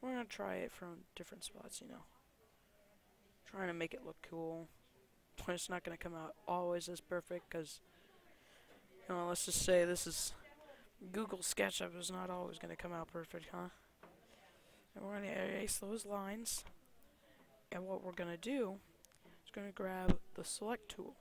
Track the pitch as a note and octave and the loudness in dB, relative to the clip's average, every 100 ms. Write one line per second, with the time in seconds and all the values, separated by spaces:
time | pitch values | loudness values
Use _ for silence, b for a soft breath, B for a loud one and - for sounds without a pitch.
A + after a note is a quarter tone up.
0 | B3+ B3+ A#3 - G3+ F#3 - - F3 E3+ | 0 -2 -2 -2 0 2 0 -4 -10 -10
1 | - - F3 - - - - - - - | -12 -12 -10 -8 -10 -10 -10 -10 -10 -12
2 | - - - - - - - - - - | -14 -20 -20 -20 -20 -20 -20 -20 -20 -20
3 | - - - - - F#3+ F#3 E3+ E3 - | -20 -20 -20 -20 -10 -2 0 2 0 -2
4 | E3 E3 - E3 E3 E3 E3 - - - | -8 -10 -8 -4 -2 -4 -8 -14 -20 -20
5 | - - - - - F3+ - F3+ E3+ E3 | -20 -20 -20 -8 -2 -2 0 -2 -2 -4
6 | F3 E3 D#3+ - - F3 F3+ F3 E3+ F3 | -4 -4 -6 -8 0 2 4 2 0 -6
7 | - F3+ - F3+ - E3+ D#3 - - B | -2 -2 0 -6 -4 -4 -4 -8 -14 B
8 | B B B B B B B B B - | B B B B B B B B B -20
9 | - F3+ F3 F3 - - - F3+ F3 F3 | -2 0 2 2 2 4 8 10 10 6
10 | - D#3+ - - - - B B B - | 2 0 -2 -2 -14 -18 B B B -14
11 | - F#3+ G#3+ F#3+ F3+ - G3 - F3+ F3 | -6 -2 0 0 0 4 4 4 -2 -2
12 | F3 F#3 F#3 F3+ F3+ F3+ E3+ E3 F3 F3 | -4 -2 -2 -2 -2 -4 -8 -6 -4 -4
13 | D#3+ E3+ D#3+ E3+ D#3 F3+ F3+ - - - | -4 -6 -6 -8 -8 -6 -6 -8 -20 -20
14 | - B B B B B B B B - | -20 B B B B B B B B -8
15 | G3 G3+ G3+ G3 F#3+ G3 G#3+ - G3 A3 | -6 -4 -2 0 0 0 0 0 -2 -4
16 | G3+ G3+ G3 G#3+ A3+ - - - - - | -2 -2 -2 -2 -2 -2 -4 -14 -20 -20
17 | B B B B B - - F3+ F#3 F#3+ | B B B B B -20 -8 -6 -2 -2
18 | F#3 F3 F3 E3+ G#3+ C#4 G#3+ G3 - - | -2 -4 -4 -2 0 2 2 0 -10 -20
19 | - - B B - - G3+ F#3+ F#3+ F#3 | -20 -20 B B -12 -8 -6 -2 0 4
20 | F#3 F3+ - - - - G#3+ A#3+ - - | 10 10 8 -6 -4 -2 0 -2 -4 -8
21 | - - | -8 -8